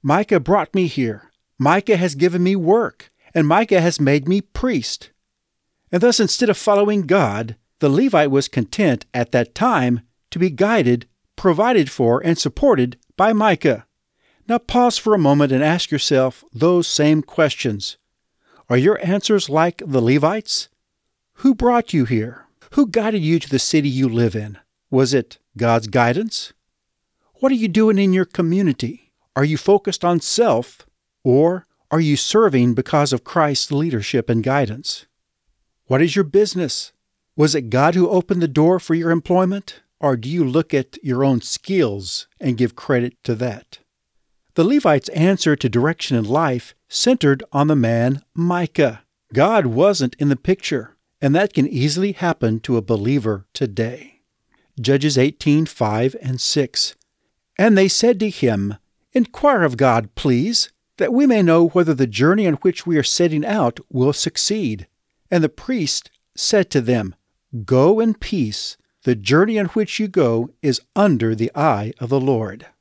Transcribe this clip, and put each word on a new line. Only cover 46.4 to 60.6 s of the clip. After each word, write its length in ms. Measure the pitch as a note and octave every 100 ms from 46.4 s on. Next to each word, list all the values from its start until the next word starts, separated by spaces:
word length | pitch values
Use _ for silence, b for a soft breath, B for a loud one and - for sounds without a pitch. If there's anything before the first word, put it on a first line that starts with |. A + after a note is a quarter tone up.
| D#3+ B2 - _ _
centered 560 | - - B3+ C#3+ C3+ -
on 140 | C#3 D3+
the 100 | D3
man 460 | A2+ A#2 A#2+ C#3 _
Micah. 720 | - F3 F3 E3+ - C#3 A2 _ _ _
God 320 | A#2 E3+ A3 C3+
wasn't 500 | A#2 F#3+ F3+ C3 -
in 120 | C#3+
the 60 | C3+
picture, 600 | - F#3 - C3+ G#2+ _ _ _
and 140 | C#3+
that 180 | D#3 G3+
can 160 | - C3
easily 440 | C#3 D3 D3+ G3+
happen 460 | F#3+ F3+ D#3+ A#2 A2
to 180 | - A#2+
a 40 |
believer 640 | G#2 A2 G#2 C#3+ A2 G2+ -
today. 680 | - B2+ G2 A2+ B2 - _ _ _ _ _ _ -
Judges 380 | A2+ C#3 D3 C3
eighteen 480 | C3+ - D3+ D3 D#3+
five 500 | - A2 G#2+ C3 -
and 180 | C3+ B2+
six. 540 | - D3 C3 - - - _ _ _ _ _ -
And 180 | G#3+ G3+
they 120 | F#3+
said 300 | - A3+ G3+
to 100 | G#3+
him, 460 | - B2+ G#2 G2+ G#2 _ _ _
"Inquire 500 | B3+ A3+ - D4 B3+
of 140 | D#3+ A#2+
God, 380 | C3+ A#2 G#2+
please, 560 | - C#3+ B2 F3+ A#3